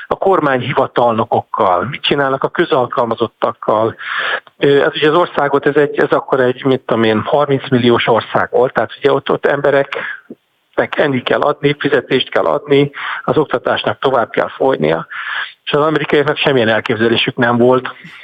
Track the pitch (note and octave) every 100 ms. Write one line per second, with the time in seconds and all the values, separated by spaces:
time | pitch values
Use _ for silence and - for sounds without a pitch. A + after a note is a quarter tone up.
0 | - - F#3+ F3+ D3 C3 A#2+ D3 B2 -
1 | A#2+ A2 A2 A2+ - - G#2 F2+ G2 C#3+
2 | - C#3+ C#3 C3+ D3 - E3+ C#3+ A#2+ -
3 | A#2 A2+ A2+ - B2 - - A2 A2+ -
4 | - - - - - - C#3+ C#3 C#3+ -
5 | D3+ D#3 F3 - C#3+ C#3+ D3 C#3+ D3 C#3+
6 | C#3 D3+ - C#3 B2 B2+ C#3 B2+ - A#2
7 | A2+ G#2+ G2+ C#3+ C#3+ C#3 - B2+ A#2+ A#2
8 | - A2+ - A#2+ F2 - B2+ - A2 -
9 | C#3 C#3 - D3 - C#3+ D3 C#3 C#3 -
10 | - - - - _ _ _ - A#2+ -
11 | D#3 C3 - A2+ D3 D3 C#3+ D3 - C#3
12 | - C3 - - F2+ C#3+ - C#3 C#3+ -
13 | - - - C3 D3 B2 - A2 - G#2
14 | C#3+ B2+ A2 - - - C3+ C3+ D3+ E3
15 | E3 - - - - - - D3+ D3+ D3+
16 | - D3+ C#3+ C#3+ - C3+ A2 A2 - A2
17 | A#2 A2+ - - A#2+ A#2+ B2 B2+ B2+ -
18 | - -